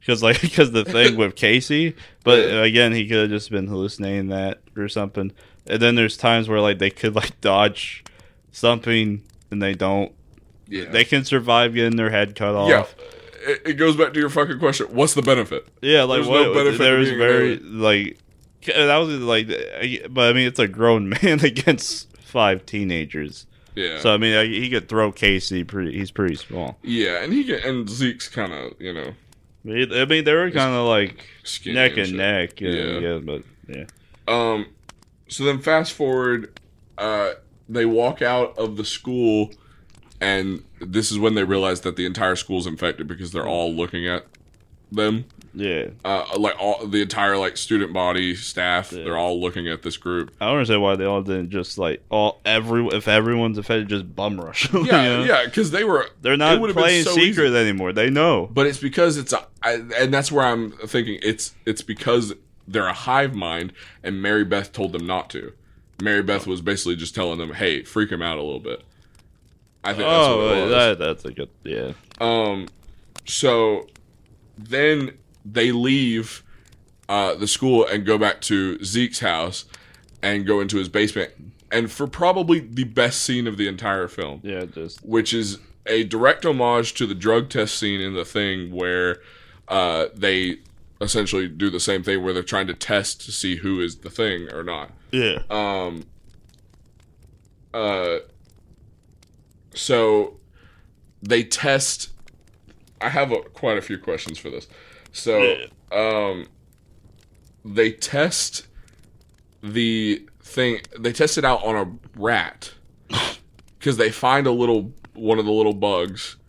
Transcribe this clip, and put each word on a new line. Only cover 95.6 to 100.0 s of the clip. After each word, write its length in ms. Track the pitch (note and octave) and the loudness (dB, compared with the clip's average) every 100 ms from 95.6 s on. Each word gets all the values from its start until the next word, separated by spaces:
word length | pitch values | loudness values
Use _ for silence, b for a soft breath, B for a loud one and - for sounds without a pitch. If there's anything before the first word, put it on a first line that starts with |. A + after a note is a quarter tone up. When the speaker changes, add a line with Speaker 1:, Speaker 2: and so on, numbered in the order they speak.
| G#2 G2 F2+ E2+ - - - - - _ _ _ _ _ _ _ - _ _ _ _ | -2 -4 -6 -8 -14 -20 -20 -20 -20 _ _ _ _ _ _ _ -20 _ _ _ _
Speaker 2:
uh, 440 | A#2 G#2+ F#2+ F2+ E2 - - - - _ - - _ _ _ _ _ _ _ _ | -4 -2 0 0 -2 -6 -20 -20 -20 _ -20 -20 _ _ _ _ _ _ _ _
so 640 | - - B2 | -10 0 4